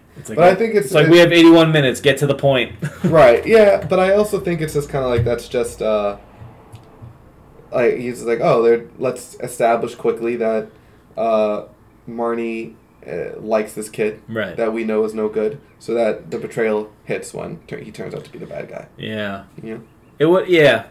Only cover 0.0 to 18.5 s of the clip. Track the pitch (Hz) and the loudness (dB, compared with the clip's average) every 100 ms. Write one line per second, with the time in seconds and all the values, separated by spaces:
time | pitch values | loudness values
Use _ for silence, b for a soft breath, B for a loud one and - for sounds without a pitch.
0 | _ - - 110 180 185 226 208 - 160 | _ -20 -8 2 4 4 0 -2 0 2
1 | 156 170 170 170 165 165 160 156 131 - | 6 6 6 8 8 8 6 2 0 0
2 | 139 135 143 - 139 127 113 - 147 - | 0 2 0 0 0 0 -2 -8 -12 -4
3 | 170 165 127 117 - 220 208 196 156 185 | 2 6 6 6 4 6 6 4 0 0
4 | 185 202 208 190 175 165 156 151 143 143 | 2 2 2 -2 -4 -4 -4 -4 -4 -4
5 | 127 120 117 117 - 120 117 - 107 107 | 0 0 0 -2 -4 -4 -4 -4 -2 0
6 | 101 101 - - - - - - - - | -2 -6 -14 -20 -20 -20 -20 -20 -20 -20
7 | - - - _ _ - - 127 117 - | -20 -20 -20 _ _ -20 -8 0 0 0
8 | 123 117 117 117 170 123 117 117 - - | -6 -8 -4 -2 2 2 4 2 -2 -8
9 | 127 123 - - 120 - 117 117 117 - | -6 -6 -14 -14 -12 -2 0 0 -4 -4
10 | 117 113 117 120 110 110 107 b b b | -4 -4 -4 -4 -2 -4 -6 b b b
11 | b - 113 110 107 104 - _ _ _ | b -6 -2 0 0 -4 -10 _ _ _
12 | - 117 120 117 117 113 113 - _ _ | -14 -8 -6 -4 -6 -8 -12 -18 _ _
13 | - 82 67 - 107 110 107 - 107 - | -12 -10 -10 -10 -4 -4 -4 -10 -12 -6
14 | 107 107 - 113 98 82 113 113 110 110 | -6 -6 -10 -8 -6 -4 -4 -4 -2 -2
15 | 110 110 107 110 107 - b b - 117 | -2 -4 -4 -2 -4 -6 b b -6 -2
16 | 110 - - 113 107 - 110 107 107 _ | -2 -4 -8 -10 -8 -4 -2 -2 -6 _
17 | - 98 - 92 87 - - - - - | -10 -10 -10 -12 -12 -14 -16 -16 -16 -14
18 | - - - - - | -12 -12 -14 -18 -14